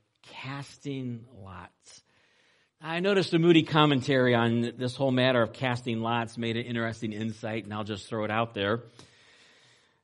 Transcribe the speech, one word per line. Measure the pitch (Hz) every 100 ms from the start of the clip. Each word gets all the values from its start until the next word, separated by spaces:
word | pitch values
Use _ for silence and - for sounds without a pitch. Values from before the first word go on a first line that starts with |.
| _ _
casting | - - 131 139 139 - 147 135 127 117 117 101
lots. | 95 90 - _ - - _ _ _ _ _ _ _ _
I | 151 165
noticed | 190 196 165
a | 170
Moody | 170 165
commentary | - 151 151 135 131 135 127
on | 120 117 117 117 113
this | 127
whole | 123 139
matter | 127 127 127
of | 113
casting | - 131 123 123 113
lots | 113 120 113 -
made | 117 113
an | 117
interesting | 117 113 113 117
insight, | 104 113 104 113 113
and | 101
I'll | 107
just | 104 101 -
throw | 113
it | 107
out | 107 113
there. | 104 98 120 - - - _ _ _ _ _ _ _ _ _